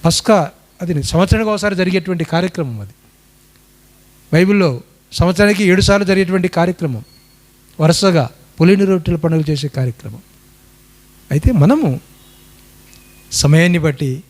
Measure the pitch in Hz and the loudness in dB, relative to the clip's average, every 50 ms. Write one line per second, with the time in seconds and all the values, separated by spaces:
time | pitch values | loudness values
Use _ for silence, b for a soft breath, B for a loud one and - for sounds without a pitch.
0 | - 170 165 - - - 220 190 151 - - _ _ _ _ _ 185 165 175 147 | 0 0 -2 0 0 2 2 2 2 -2 -8 _ _ _ _ _ -8 -6 -4 -4
1 | 135 - - 160 190 190 - 214 226 214 208 196 202 208 196 180 185 185 185 190 | -4 -2 0 0 2 2 2 0 0 -2 -4 -2 -2 -4 -2 -2 -2 0 0 -2
2 | 160 185 185 170 160 - - 165 180 160 - - 160 131 117 107 101 98 - _ | -2 -4 -4 -4 -4 -2 -2 -2 -2 -2 -4 -6 -8 -8 -8 -10 -12 -14 -18 _
3 | _ _ _ _ _ _ _ _ _ _ _ _ _ _ _ _ _ _ _ _ | _ _ _ _ _ _ _ _ _ _ _ _ _ _ _ _ _ _ _ _
4 | _ _ _ _ _ _ - 160 180 190 202 202 185 156 127 120 - _ _ _ | _ _ _ _ _ _ 0 2 2 2 2 2 0 0 -2 -6 -12 _ _ _
5 | _ _ - - 170 175 180 170 202 208 208 190 208 185 180 190 190 - 202 202 | _ _ -4 -2 0 0 2 2 2 2 2 2 2 2 2 2 2 2 2 2
6 | 202 185 196 190 190 170 185 190 180 180 - 170 170 180 180 - 175 151 123 110 | 2 0 0 0 0 0 -2 -2 -2 -2 -2 -2 -2 -2 -2 -4 -6 -6 -6 -8
7 | - _ _ _ _ _ _ _ _ _ _ _ _ _ _ - 156 160 165 - | -12 _ _ _ _ _ _ _ _ _ _ _ _ _ _ 0 0 2 2 2
8 | 196 190 175 160 127 113 - _ - _ _ - 160 175 196 196 196 190 190 180 | 2 2 2 2 0 -2 -6 _ -20 _ _ 0 2 4 4 4 2 0 0 -2
9 | 160 - 175 160 151 165 160 160 156 147 156 139 143 143 - 139 131 123 113 - | 0 -4 -4 -2 -2 -2 -2 0 -2 -2 -4 -4 -4 -8 -6 -4 -4 -4 -6 -10
10 | - 107 107 - - _ _ _ _ _ _ _ _ _ _ _ _ _ _ _ | -14 -18 -18 -18 -20 _ _ _ _ _ _ _ _ _ _ _ _ _ _ _
11 | _ _ _ _ _ _ 131 151 - - 254 175 139 185 269 311 294 160 127 151 | _ _ _ _ _ _ -6 0 0 2 2 4 4 4 4 2 0 -2 -4 -4
12 | - _ - _ _ - _ _ _ - - - _ _ _ - - _ - - | -10 _ -20 _ _ -20 _ _ _ -20 -20 -20 _ _ _ -20 -20 _ -20 -20
13 | _ _ - - _ - - - - 143 147 160 170 180 175 170 151 156 139 131 | _ _ -20 -20 _ -10 -6 -2 2 4 4 4 4 4 2 0 -2 -2 -4 -4
14 | 151 135 127 147 - | -6 -6 -6 -8 -12